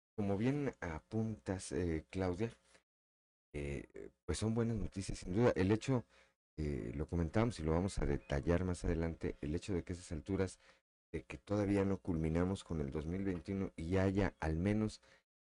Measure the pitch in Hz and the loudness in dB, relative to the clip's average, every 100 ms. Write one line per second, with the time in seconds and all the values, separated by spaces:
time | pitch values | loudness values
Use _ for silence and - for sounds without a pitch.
0 | _ - 101 98 120 143 135 - 85 78 | _ -4 -2 0 0 0 -2 -4 -6 -6
1 | - 110 110 107 - 95 - 67 87 80 | -4 -2 -2 -4 -4 -4 -4 -2 0 -2
2 | - 92 92 87 117 - _ - _ _ | -4 -2 0 0 -4 -6 _ -20 _ _
3 | _ _ _ _ _ 73 71 67 - 50 | _ _ _ _ _ -6 -6 -6 -10 -16
4 | 50 - - - 110 113 113 110 92 98 | -18 -10 -6 -2 0 0 0 -2 -4 -4
5 | 95 - 92 92 120 - 95 110 - 123 | -6 -6 -2 4 4 6 4 4 2 0
6 | - - _ _ _ - 76 67 55 64 | -2 -14 _ _ _ -4 -2 -2 -4 -6
7 | 73 87 82 110 120 - 78 80 95 - | -2 0 2 2 2 0 2 2 2 0
8 | 71 69 - 71 80 87 92 90 92 82 | 0 0 0 0 2 2 2 0 0 0
9 | 82 80 92 - 73 82 - 87 - 90 | 0 -2 -6 -4 -4 -4 -2 -2 -2 -8
10 | - 78 85 95 92 - - _ _ _ | -6 -8 -2 0 0 -4 -20 _ _ _
11 | _ 78 - - - 104 101 98 98 98 | _ -10 -8 -12 -2 0 4 4 2 0
12 | - 82 80 82 90 98 - 82 69 76 | 0 0 2 2 2 0 -4 -4 -2 -4
13 | 76 92 98 85 98 98 95 - 82 95 | -4 -2 -2 -4 -4 -2 -4 -4 0 2
14 | 95 98 90 - 80 80 95 107 107 - | 4 2 0 -2 -2 2 2 2 0 -4
15 | - - _ _ _ | -18 -20 _ _ _